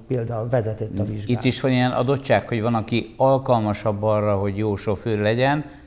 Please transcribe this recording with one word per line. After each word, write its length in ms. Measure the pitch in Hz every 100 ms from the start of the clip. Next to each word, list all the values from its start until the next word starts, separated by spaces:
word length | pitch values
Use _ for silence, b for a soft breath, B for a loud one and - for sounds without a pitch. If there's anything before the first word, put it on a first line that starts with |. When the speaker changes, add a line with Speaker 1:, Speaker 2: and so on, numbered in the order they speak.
| -
Speaker 1:
például 420 | 123 113 113 117
vezetett 500 | 123 110 107 110 98
a 40 |
Speaker 2:
Mhm. 80 | 101
Speaker 1:
vizsgára. 280 | 107 107 120
Speaker 2:
Itt 40 |
is 160 | 131 -
van 100 | 131
ilyen 200 | 127 127
adottság, 560 | 123 127 135 135 117 -
hogy 140 | 117
van, 140 | 113
aki 380 | 113 107 117 - -
alkalmasabb 840 | 131 135 135 120 107 104 113 101
arra, 340 | 107 107 104 98
hogy 200 | 101 98
jó 180 | 107
sofőr 440 | 98 - 98 120 104
legyen, 460 | 104 117 135 147 147 B